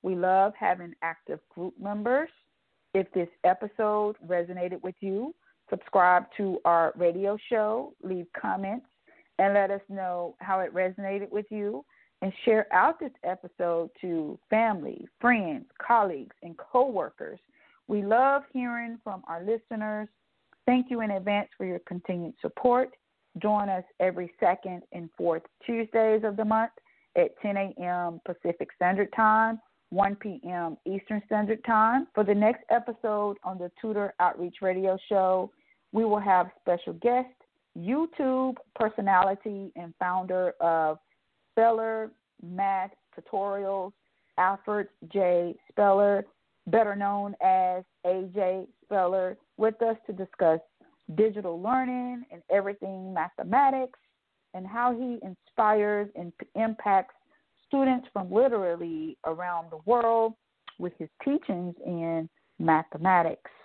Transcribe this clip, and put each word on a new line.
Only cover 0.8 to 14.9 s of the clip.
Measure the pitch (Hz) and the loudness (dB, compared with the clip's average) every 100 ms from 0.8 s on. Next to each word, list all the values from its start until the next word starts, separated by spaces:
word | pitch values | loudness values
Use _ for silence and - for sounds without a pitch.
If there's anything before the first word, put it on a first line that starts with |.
| 175 - | -6 -8
active | 165 165 - 156 _ | -8 -8 -12 -12 _
group | - 180 - | -12 -12 -10
members. | 196 208 214 262 320 _ _ _ _ _ _ | -8 -4 0 0 -2 _ _ _ _ _ _
If | 196 185 | -2 -2
this | 185 170 _ | -4 -4 _
episode | 180 185 214 - 214 208 208 214 170 | 2 2 -4 -2 0 0 -2 -4 -4
resonated | 180 175 180 180 185 | -4 -2 -6 -6 -6
with | 185 - | -8 -8
you, | 196 196 269 - _ _ _ | -6 -4 -6 -12 _ _ _
subscribe | - - 196 180 180 180 - | -8 0 4 6 6 2 -4
to | 196 180 | -4 0
our | 170 170 165 - | 4 4 4 2
radio | 175 175 202 214 - | 0 2 -2 -4 -2
show, | 226 214 226 277 _ | 0 0 -2 -6 _
leave | 190 180 175 - | -8 -6 -8 -8
comments, | 208 190 196 240 _ _ _ _ _ - | -4 -4 -4 -8 _ _ _ _ _ 0
and | 196 | 4
let | 202 196 | 4 2
us | 196 - | -2 -6
know | 196 185 175 175 - | -8 -6 -6 -8 -10
how | 190 190 | -4 -2
it | 185 | -2
resonated | 180 185 185 196 196 202 | -2 -2 -2 -6 -6 -4
with | 208 208 | -6 -6
you, | 214 202 247 - _ _ _ | -6 -6 -6 -12 _ _ _
and | 190 - | -8 -2
share | - 220 208 | 2 2 4
out | 185 240 320 | 4 4 2
this | 302 _ | -10 _
episode | - 185 175 - 175 170 165 _ | -8 -8 -12 -6 -2 -2 -4 _
to | 185 165 151 - _ | -6 -4 -6 -10 _
family, | 214 226 190 143 | 0 0 -2 -6